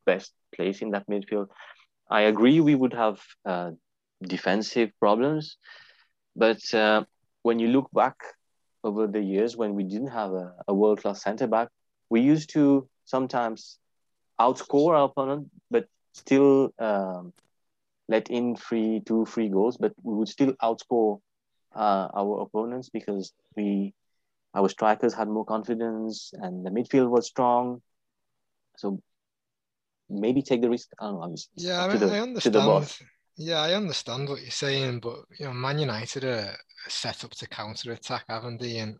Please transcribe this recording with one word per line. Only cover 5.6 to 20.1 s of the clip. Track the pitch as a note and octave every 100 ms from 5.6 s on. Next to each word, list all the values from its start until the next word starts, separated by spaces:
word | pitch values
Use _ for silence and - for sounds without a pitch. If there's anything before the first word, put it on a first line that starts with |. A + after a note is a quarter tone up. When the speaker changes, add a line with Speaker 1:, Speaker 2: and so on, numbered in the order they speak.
| - - - _ _ _ _ -
Speaker 1:
but, | A2+ G#2+ - A2
uh, | G#2+ G#2+ - _ _ _
when | A#2 A#2
you | A2+
look | C3+ C3+
back | A2 B2+ - - - _ _ _ _
over | A2 G#2 G#2+
the | G#2+
years | G2 G2 A#2 A2+
when | G#2
we | G2+
didn't | F#2 G#2 C3+ A#2
have | G2
a, | F#2 F2+ - -
a |
world-class | G2 G#2+ G#2 G#2 G2+
centre-back, | G2+ G#2+ A#2+ A2 A#2+ _ _ _ -
we | A#2
used | C3+ D#3 D3+
to | D#3 C#3+ C#3 C3 _ -
sometimes | C3 C3 B2 A#2 A2+ - - _ _ _ _ _ -
outscore | B2 C3+ - C#3+ E3 D#3
our | C3+
opponent, | C#3 C3+ D3 C#3 - -
but | - - _ _
still, | - - C3+ C#3 C3+ C3 -
um, | A2 G2+ F#2+ F2+ F2+ - _ _ _ _ _ _ -
let | A2+ -
in | A#2+ A#2+ A2+
three, | - A2+ A2 A2
two, | G#2 A2+ G#2+
three | A#2 G#2+
goals, | F#2+ A2+ B2
but | G#2+ -
we | A#2